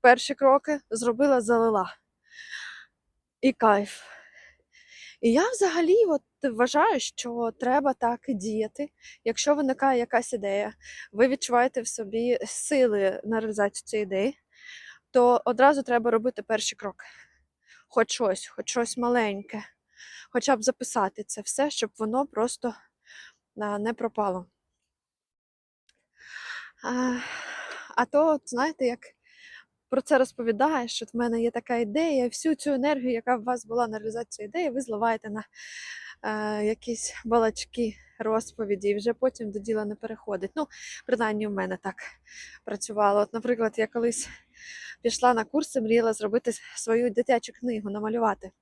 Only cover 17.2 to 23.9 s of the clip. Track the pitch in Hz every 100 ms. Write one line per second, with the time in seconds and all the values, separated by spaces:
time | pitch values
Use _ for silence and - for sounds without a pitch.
17.2 | - _ _ _ _ - _ - 226 -
18.2 | 220 190 - - - 247 233 - 240 247
19.2 | 220 196 208 214 - _ _ _ - -
20.2 | - 247 254 254 226 - 254 240 196 -
21.2 | 208 - 208 - 294 - 214 - 220 247
22.2 | 285 - 240 - 247 - _ _ _ -
23.2 | - _ _ - 208 208 214